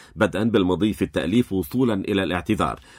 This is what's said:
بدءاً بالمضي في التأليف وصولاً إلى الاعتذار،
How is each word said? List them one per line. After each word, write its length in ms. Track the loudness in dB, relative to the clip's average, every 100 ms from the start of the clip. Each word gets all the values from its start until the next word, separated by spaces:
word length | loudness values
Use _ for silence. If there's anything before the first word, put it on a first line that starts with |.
| -20 -2
بدءاً 280 | 0 2
بالمضي 500 | 0 2 2 2 0
في 80 | 0
التأليف 520 | -2 -2 0 0 0
وصولاً 400 | -2 -2 -2 0
إلى 300 | -2 -2 -2
الاعتذار، 560 | 0 -2 -2 0 -2 -4 -14